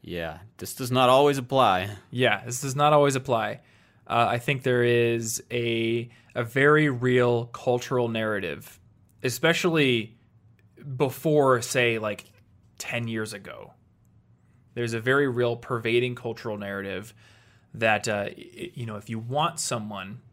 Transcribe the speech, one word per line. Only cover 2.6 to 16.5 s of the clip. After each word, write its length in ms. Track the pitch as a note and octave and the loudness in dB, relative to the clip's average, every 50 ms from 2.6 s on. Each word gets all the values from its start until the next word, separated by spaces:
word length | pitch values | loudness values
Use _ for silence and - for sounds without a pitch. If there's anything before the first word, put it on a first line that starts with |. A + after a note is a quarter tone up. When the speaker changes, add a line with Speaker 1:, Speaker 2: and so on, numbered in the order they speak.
Speaker 2:
does 140 | - C#3 B2+ | -6 -6 -2
not 180 | C#3+ D3 D3 D3+ | 2 2 4 6
always 220 | D3 C#3+ C#3+ C3+ | 6 6 4 2
apply. 460 | C3 B2+ - B2 A2+ G#2+ G#2+ A#2 - _ _ _ _ _ _ _ _ _ | 0 -2 0 0 0 0 -2 -6 -10 _ _ _ _ _ _ _ _ _
Uh, 200 | - - A#2 A#2 G2 | -2 2 2 2 2
I 80 | A#2 | 0
think 240 | A#2+ - - C#3+ B2+ | -2 -2 -2 -4 -2
there 220 | - C3 B2 B2 A#2+ | 0 0 2 4 4
is 580 | A#2+ A#2+ A#2+ A#2 A#2 A#2 A#2 A#2 A2 A2+ - - _ | 4 4 4 2 2 0 -2 -2 -4 -6 -8 -8 _
a, 580 | A#2+ A#2+ A#2 A#2 A#2 A2+ A2+ A2+ A#2 A#2 A#2 A#2+ - _ _ _ _ | -6 -4 -2 -2 -2 -2 -2 -2 -2 -4 -4 -8 -16 _ _ _ _
a 80 | - A#2+ | -6 -6
very 460 | A2 - C3+ C#3 D3 D3+ D#3 D3+ D3 | -2 0 2 4 6 6 6 4 2
real 560 | B2+ A#2+ A#2+ B2+ B2 B2 B2 B2 A#2+ A#2 A#2+ | 0 0 0 2 4 4 4 4 2 0 -2
cultural 600 | A#2+ - - - C3 B2 B2 A#2+ - C3+ B2 A#2+ | -6 -12 -4 -2 0 0 0 -2 -2 -2 0 0
narrative, 720 | A2+ A2+ A2+ A2 G#2+ G#2+ G2+ F#2+ E2 D2 - - - - - _ _ _ _ _ _ _ _ - | 0 -2 -2 -2 -2 -2 -4 -4 -6 -8 -10 -12 -20 -20 -20 _ _ _ _ _ _ _ _ -6
especially 920 | C3 A#2 - - D#3+ E3+ E3+ - F3+ D#3+ D#3 C#3+ C3 B2 A2+ G#2+ A2 - _ _ _ _ _ _ _ _ _ _ _ _ - - D3 C3 | -6 -4 0 0 2 2 2 0 0 2 2 2 4 2 0 -2 -6 -14 _ _ _ _ _ _ _ _ _ _ _ _ -18 -14 -12 -4
before, 640 | B2+ D3+ C3 A#2+ - - E3 D3+ D3 C#3 C3 B2+ A#2 B2 | -2 -2 -2 -2 -2 0 2 4 6 6 6 4 4 2
say, 340 | - - C3+ A#2+ A#2+ A2+ | -2 0 2 2 2 2
like, 280 | A2 A2 G#2+ G2+ - - _ _ _ _ _ _ _ _ _ _ | 0 -2 -4 -6 -6 -12 _ _ _ _ _ _ _ _ _ _
ten 300 | _ - - - A#2+ A#2 | _ -10 -6 -6 -4 -4
years 260 | A2+ A2+ A2 A2 G#2+ G#2+ | -4 -4 -4 -6 -6 -8
ago. 400 | G2+ G2 - C2 A1 G1+ - _ _ _ _ _ _ _ _ _ _ _ _ _ _ _ _ _ _ _ _ _ | -14 -14 -16 -16 -16 -16 -20 _ _ _ _ _ _ _ _ _ _ _ _ _ _ _ _ _ _ _ _ _
There's 180 | A#2+ A#2+ A2+ A2+ | -6 -6 -4 -4
a 60 | A2+ | -2
very 280 | A2 B2+ C3+ C#3 C#3+ | 0 2 2 4 2
real 280 | C3+ A#2+ A#2+ A#2+ A#2+ A#2 | 2 0 0 0 0 0
pervading 580 | A#2+ - - C3 A2+ A2+ A2+ A#2 A#2+ B2 B2 B2 | -4 -6 -6 -6 -2 0 2 2 2 2 0 -4
cultural 440 | A#2+ - A#2 A2+ - - A#2 | -8 -8 -10 -10 -8 -8 -8